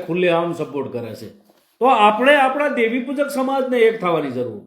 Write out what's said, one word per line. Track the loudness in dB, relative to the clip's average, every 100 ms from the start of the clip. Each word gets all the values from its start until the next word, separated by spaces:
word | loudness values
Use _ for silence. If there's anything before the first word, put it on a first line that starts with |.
| -4
ખુલ્લેઆમ | 0 2 2 0
સપોર્ટ | -4 -6 -6 -8
કરે | -8 -10 -12
છે, | -16 -20 _ _ _ _
તો | 2
આપણે | 6 4 4 4 4
આપણા | 4 0 -2 0
દેવી | -2 -2 -6
પૂજક | -4 -4 -2
સમાજને | -2 -2 -2 4 4
એક | 4
થવાની | -2 -2 -2 -4
જરૂર | -6 -8